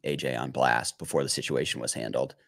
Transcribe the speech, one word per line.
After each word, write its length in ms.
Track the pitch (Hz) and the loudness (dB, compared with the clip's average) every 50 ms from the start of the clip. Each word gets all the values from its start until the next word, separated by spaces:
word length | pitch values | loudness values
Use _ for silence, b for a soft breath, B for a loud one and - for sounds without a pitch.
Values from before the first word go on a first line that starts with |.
| - | -4
A 120 | 76 73 | -2 -2
J 200 | 67 65 65 64 | 0 0 -2 -2
on 140 | 60 64 65 | -2 -2 -2
blast 480 | 65 - 65 64 58 58 - - - - | 0 2 4 4 4 4 2 -2 -6 -8
before 240 | 80 78 - 76 | -6 0 0 2
the 80 | 69 67 | 2 2
situation 500 | - - - - 71 64 71 - - - | 0 -2 -2 0 0 0 0 0 -2 -2
was 140 | 58 - - | -4 -4 -4
handled. 400 | - 58 53 - 64 65 - - _ _ | -4 -4 -2 0 0 -2 -2 -4 _ _